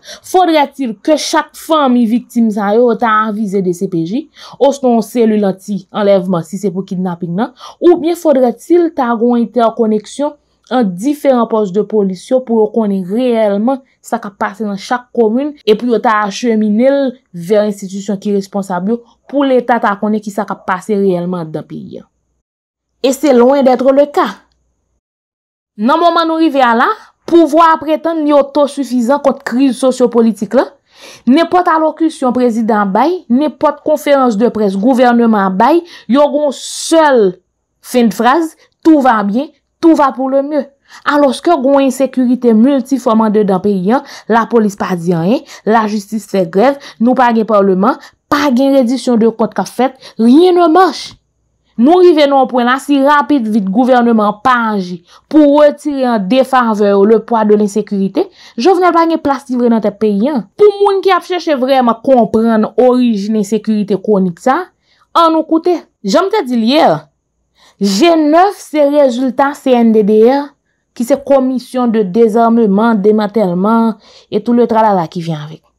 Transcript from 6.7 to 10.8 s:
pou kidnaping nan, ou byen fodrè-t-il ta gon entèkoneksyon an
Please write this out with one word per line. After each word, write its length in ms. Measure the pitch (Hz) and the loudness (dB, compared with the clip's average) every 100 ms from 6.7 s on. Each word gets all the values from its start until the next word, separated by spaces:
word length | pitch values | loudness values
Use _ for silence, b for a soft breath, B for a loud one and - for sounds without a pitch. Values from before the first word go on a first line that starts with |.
pou 160 | 175 196 | -6 -8
kidnaping 480 | 180 185 170 175 175 | -6 -6 -6 -8 -6
nan, 160 | 285 - B B | -6 -8 B B
ou 160 | 339 349 | 2 2
byen 160 | 302 339 | 0 -2
fodrè-t-il 800 | 320 262 254 233 - 349 330 320 | 0 2 0 -2 0 0 0 -2
ta 160 | 240 233 | -4 0
gon 240 | 240 240 | 0 0
entèkoneksyon 920 | 233 247 226 226 220 214 208 - 294 294 _ _ - | -2 0 0 0 -2 -2 -4 -8 -8 -8 _ _ -6
an 160 | 247 | -2